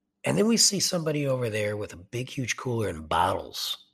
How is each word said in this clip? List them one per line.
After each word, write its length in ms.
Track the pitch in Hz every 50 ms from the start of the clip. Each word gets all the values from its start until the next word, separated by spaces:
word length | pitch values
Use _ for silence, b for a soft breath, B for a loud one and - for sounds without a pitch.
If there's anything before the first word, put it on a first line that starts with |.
| _ _ _ _ -
And 140 | - 135
then 100 | 180 208
we 100 | 226 233
see 220 | 190 - - 208 175
somebody 460 | - - 185 170 156 160 147 147 143
over 240 | 135 131 127 123 113
there 260 | 104 107 104 104 104
with 180 | 104 101 - 85
a 40 |
big, 320 | 85 90 - - 120 127 -
huge 260 | - 143 123 110 -
cooler 340 | - - 127 117 113 104 95
and 200 | 85 78 78 78
bottles. 720 | 80 82 87 95 98 82 - - - - - - - - - _